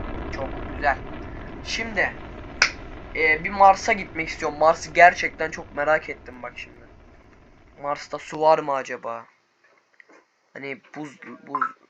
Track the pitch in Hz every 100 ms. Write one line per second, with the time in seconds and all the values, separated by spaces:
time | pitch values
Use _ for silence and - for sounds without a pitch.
0 | - - - - 135 135 - 131 143 131
1 | - - - - - - - - 226 202
2 | 135 - - - - - - - - -
3 | - - 156 156 185 202 196 190 - 214
4 | - 160 160 - 156 147 156 165 160 160
5 | 175 175 160 - 160 175 165 143 147 156
6 | - 143 - 123 120 - 123 120 123 -
7 | - - - - - - - - 143 143
8 | - 151 - 156 156 156 151 135 131 123
9 | 117 117 117 _ _ _ _ _ _ _
10 | _ - _ _ _ - 139 127 - 143
11 | 151 127 - 123 - 139 - - _